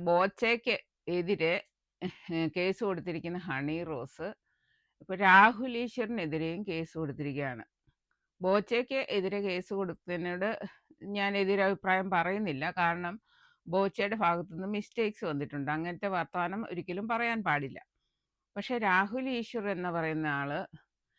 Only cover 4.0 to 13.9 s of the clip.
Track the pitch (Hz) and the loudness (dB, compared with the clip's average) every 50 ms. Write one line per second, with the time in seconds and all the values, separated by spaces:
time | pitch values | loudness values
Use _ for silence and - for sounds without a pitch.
4 | 123 139 - - 160 196 220 - _ _ _ _ _ _ _ _ _ _ _ _ | -8 -10 -10 -10 -10 -10 -10 -12 _ _ _ _ _ _ _ _ _ _ _ _
5 | - - 190 180 202 190 185 190 202 226 233 208 254 262 240 233 247 226 - 254 | -10 -8 -2 4 8 10 12 12 10 8 6 2 -4 -4 -2 -4 -4 -4 -4 -4
6 | 220 214 240 220 175 156 147 160 160 165 165 185 208 202 170 160 165 - - 160 | -4 -4 -2 -4 -2 -2 -2 -2 -2 -2 -4 -4 -6 -4 -4 -4 -6 -6 -6 -6
7 | 160 143 135 143 147 143 135 143 143 135 123 113 - - _ _ _ _ _ _ | -6 -6 -6 -6 -6 -4 -4 -4 -4 -4 -6 -8 -12 -16 _ _ _ _ _ _
8 | _ _ _ _ _ _ _ _ 180 185 196 208 202 - 233 233 247 - 269 269 | _ _ _ _ _ _ _ _ 0 2 2 2 2 2 0 -2 0 0 -2 -4
9 | 262 - - 202 185 190 202 202 202 196 180 180 185 - 208 196 196 175 170 - | -2 0 -2 0 0 0 -2 -2 -2 -2 -2 -4 -4 -4 -4 -2 -2 -4 -4 -8
10 | _ - 180 175 175 175 180 180 190 214 226 - - 190 - - _ _ - _ | _ -6 -4 -4 -2 -4 -2 -2 -2 -2 -2 -4 -8 -12 -12 -18 _ _ -20 _
11 | - 196 202 208 196 202 196 202 196 190 202 196 196 196 196 185 - 190 185 185 | -10 -6 -4 -2 -2 0 2 2 2 2 4 4 4 2 2 0 2 2 2 2
12 | 190 190 190 175 170 175 190 208 214 185 143 131 147 175 175 180 175 170 170 175 | 2 2 2 2 2 2 0 0 0 -2 -2 -2 -4 -4 0 2 2 2 2 0
13 | 180 175 196 226 - _ _ _ _ _ _ _ _ 160 165 190 196 196 | -4 -6 -8 -10 -16 _ _ _ _ _ _ _ _ -2 0 2 2 2